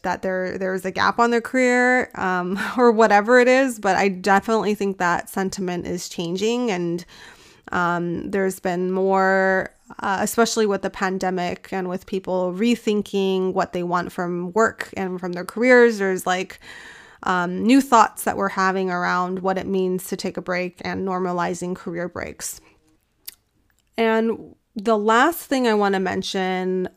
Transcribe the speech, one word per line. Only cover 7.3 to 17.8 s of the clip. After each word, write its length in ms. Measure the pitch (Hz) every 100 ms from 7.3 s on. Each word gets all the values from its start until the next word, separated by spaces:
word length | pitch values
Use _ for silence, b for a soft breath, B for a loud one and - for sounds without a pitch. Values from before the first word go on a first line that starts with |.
| B B B -
um, 580 | 180 175 175 175 170 -
there's 300 | 196 190 190
been 320 | 190 175 185
more, 800 | 185 190 190 190 190 190 190 - _ - -
uh, 180 | 208 190
especially 440 | 208 - 226 226 214
with 160 | 196
the 80 | 196
pandemic 800 | - 190 190 185 185 175 180 -
and 160 | 190 180
with 180 | 185 -
people 480 | 190 185 185 180
rethinking 1000 | 180 233 233 226 208 196 196 190 190 185
what 200 | 185 175
they 100 | 180
want 280 | 175 175 175
from 400 | - 175 175 180
work 360 | 208 226 - - -
and 220 | 190 185
from 140 | 175
their 120 | 175 180
careers. 540 | 214 247 247 240 208
There's, 260 | 190 185 185
like, 340 | 180 190 - B B B B B B
um, 400 | - 185 175 185
new 180 | 208 269